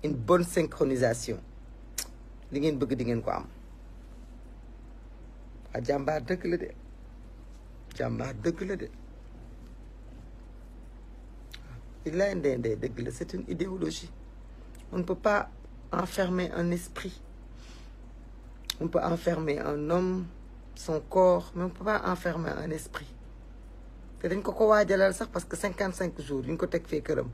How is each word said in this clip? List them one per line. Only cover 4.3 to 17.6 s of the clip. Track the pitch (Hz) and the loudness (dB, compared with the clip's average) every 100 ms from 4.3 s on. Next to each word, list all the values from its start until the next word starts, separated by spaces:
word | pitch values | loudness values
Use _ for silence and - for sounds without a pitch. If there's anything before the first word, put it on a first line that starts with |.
| - - - - - - - - - - - - - - | -14 -14 -16 -16 -16 -16 -16 -16 -16 -16 -16 -14 -14 -4
Ah, | 120 | -2
jàmbaar | 123 139 139 156 120 | 2 2 4 0 0
dëgg | 180 175 | -2 0
la | 170 | 0
de. | 180 - - - - - - - - - - - - - | -2 -8 -16 -16 -16 -16 -14 -16 -16 -16 -16 -16 -14 -2
Jàmbaar | 123 113 131 113 | 0 0 -2 2
dëgg | 165 170 190 | 2 2 -2
la | 196 | -2
de. | - - - - - - - - - - - - - - - - - - - - - - - - - - - - - - - - | -4 -10 -16 -16 -16 -14 -14 -14 -14 -14 -14 -16 -14 -14 -14 -14 -16 -14 -14 -14 -14 -14 -14 -14 -16 -16 -14 -14 -12 -12 -12 -6
Billaay | 165 165 202 185 | -2 4 4 4
ndey | 143 123 | 2 4
ndey | 117 110 | 2 2
dëgg | 127 - 123 | 0 -2 -4
la, | |
c'est | 123 170 185 | -4 -4 -4
une | - | -4
idéologie. | 170 190 185 160 165 - - - - - - - - - | -2 0 0 -2 -2 -8 -12 -14 -16 -16 -16 -16 -16 -4
On | 185 | -2
ne | |
peut | 175 180 | 0 4
pas | 214 208 - - - - - | 6 6 4 -8 -16 -16 -4
enfermer | 170 180 - 180 180 180 | 0 0 2 4 4 2
un | - 175 | 2 2
esprit. | 175 - - 185 - - - - - | 2 -2 -8 -8 -8 -16 -16 -16 -16